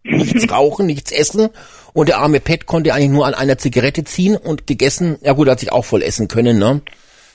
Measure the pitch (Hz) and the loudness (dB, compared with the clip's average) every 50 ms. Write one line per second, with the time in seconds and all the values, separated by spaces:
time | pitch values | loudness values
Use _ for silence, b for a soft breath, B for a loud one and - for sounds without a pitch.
0 | - - - 151 - - - 233 226 - 104 123 143 147 - - 196 170 147 139 | -8 -4 -2 -2 0 0 0 0 0 0 2 2 2 2 0 0 -2 -2 -2 -4
1 | - - - 151 151 - - 208 220 220 B B B B B B B B - 175 | -8 -6 -2 -2 -2 0 0 0 0 0 B B B B B B B B -2 0
2 | 151 165 - 104 143 151 147 135 - - 165 - - - 175 165 151 151 117 143 | 2 2 2 2 2 2 2 0 0 -2 -4 -4 -2 -4 -2 0 0 0 2 2
3 | 143 139 139 147 135 139 123 - 139 139 131 - - 131 117 123 113 139 - 170 | 2 2 2 2 2 0 0 -2 0 0 0 0 -2 -2 0 0 0 0 -2 -4
4 | 147 - - - 180 202 214 - - 165 156 - - - 135 - - 143 - - | -6 -6 -2 0 2 2 2 0 -2 -6 -6 -6 -4 -6 -2 0 0 0 0 -2
5 | 175 165 147 - - 143 131 147 147 131 127 123 - - - 127 120 - 117 98 | -2 -4 -4 -2 -2 0 2 2 2 2 2 0 -2 -2 -2 -2 -2 0 -2 -2
6 | 65 73 - - 107 - - 117 120 120 117 101 101 117 139 143 - B B B | 0 -2 -2 -4 -4 -2 0 2 2 4 4 4 4 2 0 0 -4 B B B
7 | B B B B B B | B B B B B B